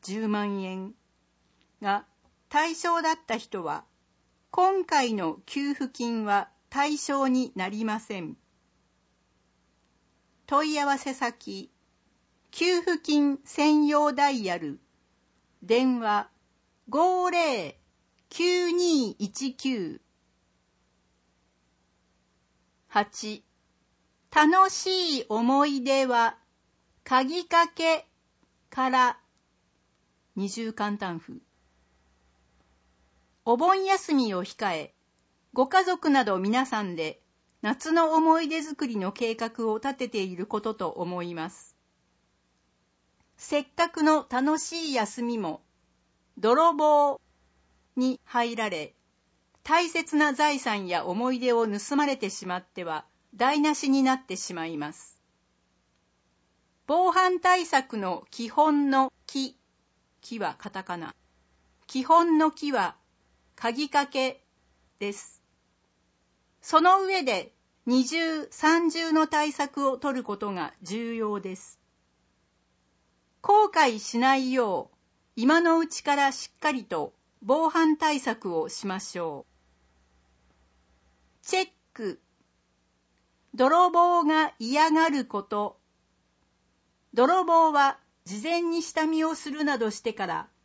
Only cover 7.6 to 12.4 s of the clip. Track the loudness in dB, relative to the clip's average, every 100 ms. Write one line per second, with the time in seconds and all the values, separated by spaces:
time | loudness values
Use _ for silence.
7.6 | -8 -6 -6 -6 -8 -12 -12 -14 _ _
8.6 | _ _ _ _ _ _ _ _ _ _
9.6 | _ _ _ _ _ _ _ _ -2 0
10.6 | 0 0 0 -2 -4 -6 -6 -6 -12 -14
11.6 | -14 _ _ _ _ _ _ _